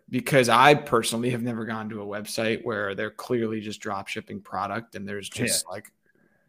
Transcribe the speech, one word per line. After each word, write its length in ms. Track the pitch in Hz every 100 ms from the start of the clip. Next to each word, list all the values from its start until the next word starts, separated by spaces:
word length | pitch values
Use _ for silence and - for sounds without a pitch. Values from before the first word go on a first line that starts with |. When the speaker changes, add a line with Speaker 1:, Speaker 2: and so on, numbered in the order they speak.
| _
Speaker 1:
because 380 | 127 - 139 117
I 240 | 117 139
personally 560 | 147 - 117 110 113 123
have 100 | 123
never 240 | 123 113 113
gone 240 | 110 107
to 120 | 110
a 40 | 101
website 580 | 101 104 - 110 113
where 320 | 120 104 101 98
they're 160 | 110
clearly 480 | - - 123 113 110
just 220 | 104 101
drop 260 | 110 98 98
shipping 320 | 113 98 101
product 560 | - 95 98 107 117 101
and 120 | 101
there's 220 | 101 98
just 360 | - 117 - -
Speaker 2:
Yeah. 60 |
Speaker 1:
like, 200 | 101 - _ _ _ _ _